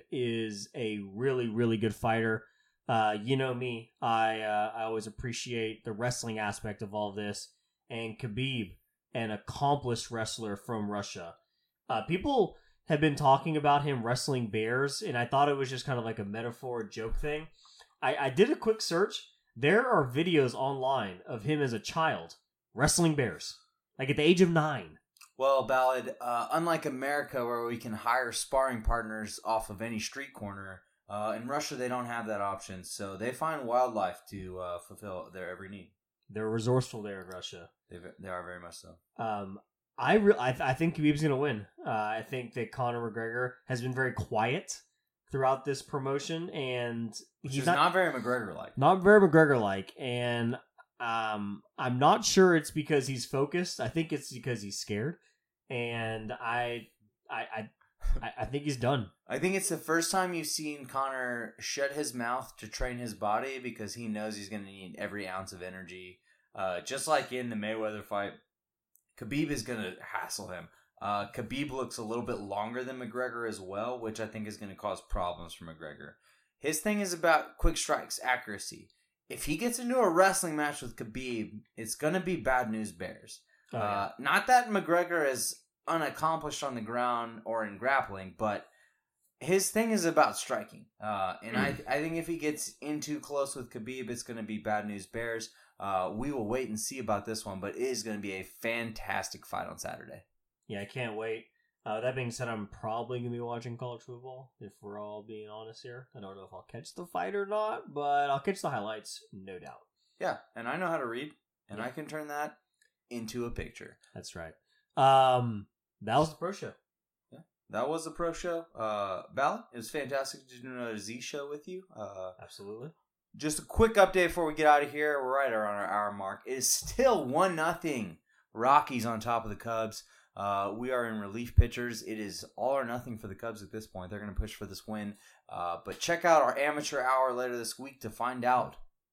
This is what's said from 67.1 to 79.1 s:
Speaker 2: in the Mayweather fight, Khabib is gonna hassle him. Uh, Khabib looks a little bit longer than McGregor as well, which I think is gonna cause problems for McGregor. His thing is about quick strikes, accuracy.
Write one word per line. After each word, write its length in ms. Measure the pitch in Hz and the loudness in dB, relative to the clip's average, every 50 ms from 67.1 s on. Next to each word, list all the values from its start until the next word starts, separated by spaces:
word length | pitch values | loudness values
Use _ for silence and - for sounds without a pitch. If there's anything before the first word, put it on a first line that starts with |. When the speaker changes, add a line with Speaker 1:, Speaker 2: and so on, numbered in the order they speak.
| 156 143 127 - 123 | 2 2 2 0 -4
Speaker 2:
in 160 | 127 123 120 | -4 -4 -4
the 60 | 117 | -4
Mayweather 480 | 104 104 107 110 113 110 107 107 104 95 | -4 -2 -2 -2 -2 -2 -2 -4 -6 -8
fight, 300 | - 104 101 101 95 - - _ _ _ _ _ _ _ _ _ _ _ _ _ _ _ - | -4 -4 -2 -2 -4 -6 -12 _ _ _ _ _ _ _ _ _ _ _ _ _ _ _ -14
Khabib 300 | 127 107 139 143 165 147 | -10 -4 -2 -2 0 0
is 140 | 147 123 107 | -2 -4 -4
gonna 300 | 117 120 110 104 92 92 - | -6 -6 -6 -6 -6 -8 -10
hassle 480 | - - - 101 - - - - 98 92 | -12 -8 -6 -6 -6 -6 -8 -8 -8 -8
him. 180 | 90 87 85 - _ _ _ _ _ _ | -10 -10 -12 -14 _ _ _ _ _ _
Uh, 260 | - 101 104 101 101 101 | -4 -2 -2 -2 -2 -4
Khabib 400 | - 131 117 110 127 135 143 147 | -6 -8 -6 -4 -4 -4 -4 -4
looks 260 | 131 131 127 - - - | -4 -6 -6 -6 -6 -8
a 60 | 117 | -6
little 200 | 107 113 120 117 | -4 -4 -4 -2
bit 120 | 113 120 101 | -4 -4 -6
longer 440 | 101 101 98 101 104 113 120 127 127 | -6 -6 -4 -4 -4 -4 -4 -6 -8
than 160 | 127 131 127 | -8 -8 -10
McGregor 500 | 123 110 110 127 127 123 113 120 117 113 | -10 -8 -4 -4 -4 -4 -4 -4 -6 -6
as 100 | 101 95 | -6 -6
well, 400 | 95 92 95 101 110 120 127 123 | -8 -8 -6 -4 -4 -4 -4 -4
which 200 | 113 110 107 - | -6 -6 -4 -4
I 80 | 113 107 | -6 -6
think 200 | - 110 107 104 | -6 -8 -8 -8
is 100 | 104 101 | -8 -10
gonna 180 | 107 98 95 | -12 -14 -12
cause 260 | - - 104 95 90 - _ | -6 -4 -4 -4 -4 -4 _
problems 440 | - 101 90 87 90 82 85 82 - | -2 0 0 0 -2 -4 -8 -12 -12
for 120 | - 87 | -12 -12
McGregor. 480 | 82 80 78 80 76 73 - 73 71 - _ _ _ _ _ _ _ _ _ | -14 -12 -12 -12 -14 -12 -12 -14 -16 -16 _ _ _ _ _ _ _ _ _
His 200 | - 143 156 151 | -4 -2 -2 0
thing 200 | - 214 208 208 | 0 0 0 0
is 100 | 202 185 175 | 0 -2 -4
about 440 | 165 160 170 160 151 - - - - | 0 4 4 4 4 2 -2 -6 2
quick 180 | - 165 156 - | 2 2 4 2
strikes, 420 | - - 147 123 - - - - - | 0 0 0 0 0 -6 -8 -4 0
accuracy. 640 | 127 123 123 - - 104 95 - - 110 - - _ _ _ _ _ | 0 0 0 0 -8 -8 -8 -8 -12 -12 -14 -18 _ _ _ _ _